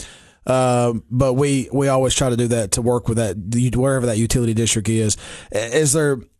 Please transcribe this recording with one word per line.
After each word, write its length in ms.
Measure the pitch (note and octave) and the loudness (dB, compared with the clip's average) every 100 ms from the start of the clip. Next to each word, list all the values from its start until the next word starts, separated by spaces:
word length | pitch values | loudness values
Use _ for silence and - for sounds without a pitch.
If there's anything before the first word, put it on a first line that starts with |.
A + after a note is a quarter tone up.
| - - - _ - | -20 -20 -20 _ -2
Uh, 460 | B2+ B2+ B2 A#2+ A#2 - | 0 2 2 0 -2 -4
but 220 | B2 C3+ | 0 0
we, 360 | B2+ C#3+ C3+ A#2 | 2 2 0 -2
we 160 | C3 C#3 | -2 0
always 280 | C3 C3 - | 2 0 0
try 140 | C3+ | 0
to 60 | A#2 | 0
do 120 | A#2+ | 0
that, 240 | A#2 G2+ | 0 -2
to 100 | - | -2
work 260 | A#2 A#2+ A2 | 0 0 0
with 100 | A2+ | 0
that, 340 | A2 F#2 F#2 | 0 -2 -4
the, 180 | A#2+ B2 | 0 0
wherever 360 | A#2 C3+ C3 A#2+ | 2 0 2 0
that 100 | A2 | 0
utility 380 | A2+ C3 A#2 A2 | 0 0 0 0
district 340 | A2+ A2+ G#2 | 0 0 0
is. 260 | A2+ A2 - - - - | 0 0 -2 -8 -18 -6
I-, 40 | G#2 | -4
is 340 | A#2 C3+ D3+ | 0 0 2
there, 260 | D#3 D3 C3 - _ | 2 2 0 -6 _